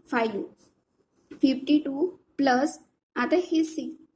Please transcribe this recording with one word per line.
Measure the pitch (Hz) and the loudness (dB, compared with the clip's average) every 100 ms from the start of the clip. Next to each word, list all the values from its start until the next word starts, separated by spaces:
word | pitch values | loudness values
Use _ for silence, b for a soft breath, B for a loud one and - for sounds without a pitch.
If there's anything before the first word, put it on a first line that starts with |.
| - | -6
फाईव्ह. | 247 226 202 - - _ _ _ _ _ _ - - | -2 -2 -4 -10 -16 _ _ _ _ _ _ -20 0
फिफ्टी | 269 254 - 294 | 0 0 2 0
टू | 285 269 370 - _ - | 0 -2 -4 -4 _ -2
प्लस, | 277 247 311 - - _ _ - | 2 2 0 -4 -12 _ _ -6
आता | 247 359 | 0 0
हे | 359 320 | 2 2
सिक्स, | 294 - 254 - _ | 2 0 -6 -12 _